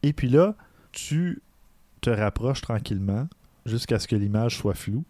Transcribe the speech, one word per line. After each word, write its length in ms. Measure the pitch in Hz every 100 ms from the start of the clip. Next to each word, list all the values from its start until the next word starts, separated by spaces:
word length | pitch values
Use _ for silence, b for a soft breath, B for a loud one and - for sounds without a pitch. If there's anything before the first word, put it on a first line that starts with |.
Et 100 | 143
puis 160 | 147 127
là, 260 | 135 185 214 b b b
tu 480 | - - 151 175 - _ _ - _ _ -
te 100 | -
rapproches 500 | 110 104 - 117 135
tranquillement 680 | - 113 - 101 98 101 151 - - _ -
jusqu'à 320 | 113 - 110
ce 100 | -
que 80 | 107
l'image 400 | 101 104 117 -
soit 160 | 104
floue. 300 | 98 - 107 160